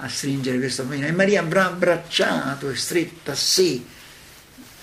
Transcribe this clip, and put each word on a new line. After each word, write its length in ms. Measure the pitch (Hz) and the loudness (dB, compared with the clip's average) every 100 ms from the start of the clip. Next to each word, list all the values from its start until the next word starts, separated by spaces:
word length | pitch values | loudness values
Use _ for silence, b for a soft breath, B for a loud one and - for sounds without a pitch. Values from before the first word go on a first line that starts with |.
a 40 | 127 | -8
stringere 520 | - 143 139 127 127 | -4 -2 -2 0 -2
questo 240 | 131 127 | -2 -4
bambino, 240 | 131 143 147 | -4 -4 0
e 40 | |
Maria 300 | 175 196 196 | 2 4 4
avrà 240 | 160 185 | 2 2
abbracciato 1040 | 185 175 180 170 - - - - 135 139 139 | 2 2 2 2 0 0 2 0 -2 -4 -6
e 60 | 120 | -4
stretto 540 | - 170 156 - - | -2 -2 -2 -6 -6
a 40 | |
sé, 480 | 139 - - 180 127 - B B B B B - - - - | -2 2 4 4 0 -6 B B B B B -20 -20 -20 -20